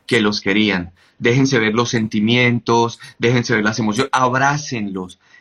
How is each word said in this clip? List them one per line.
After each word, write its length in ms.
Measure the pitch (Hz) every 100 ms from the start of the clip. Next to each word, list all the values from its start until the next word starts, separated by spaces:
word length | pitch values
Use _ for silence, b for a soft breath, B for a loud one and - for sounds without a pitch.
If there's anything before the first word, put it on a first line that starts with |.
| -
que 140 | 120
los 200 | 107 104
querían. 520 | 101 104 107 92 87 b b -
Déjense 400 | 117 131 135 127
ver 160 | 110
los 140 | 110 117
sentimientos, 1120 | 117 110 107 107 123 123 120 - 117 117 B B -
déjense 360 | 117 127 120
ver 100 | 110
las 140 | 107 110
emociones, 320 | 110 104 135
abrácenlos. 1040 | 131 127 131 139 147 151 117 101 95 90 - b b